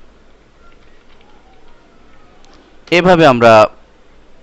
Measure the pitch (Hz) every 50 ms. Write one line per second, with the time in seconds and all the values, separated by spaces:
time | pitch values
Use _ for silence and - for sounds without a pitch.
0 | - - _ _ _ _ _ _ _ _ _ _ 1077 1077 - _ _ - - -
1 | _ _ - - 807 _ _ - 762 762 762 _ - - - _ _ _ _ _
2 | _ _ - - - _ _ _ - - _ _ _ _ _ - _ - 165 175
3 | 170 185 180 165 160 143 123 117 117 113 110 107 107 - - - _ _ _ _
4 | _ _ _ _ _ _ - -